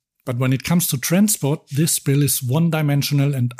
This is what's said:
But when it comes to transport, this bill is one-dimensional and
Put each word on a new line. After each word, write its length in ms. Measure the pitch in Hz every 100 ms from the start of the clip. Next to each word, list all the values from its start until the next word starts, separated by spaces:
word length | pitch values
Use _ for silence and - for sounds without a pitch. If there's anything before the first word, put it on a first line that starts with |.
| _ _ -
But 100 | 120
when 160 | 131
it 120 | 131
comes 220 | - 170 -
to 100 | 127
transport, 720 | - 180 208 - 139 156 -
this 300 | 135 165 -
bill 240 | - 139
is 200 | 139 -
one-dimensional 920 | 123 147 170 156 151 143 135 143 139
and 200 | 139 120 -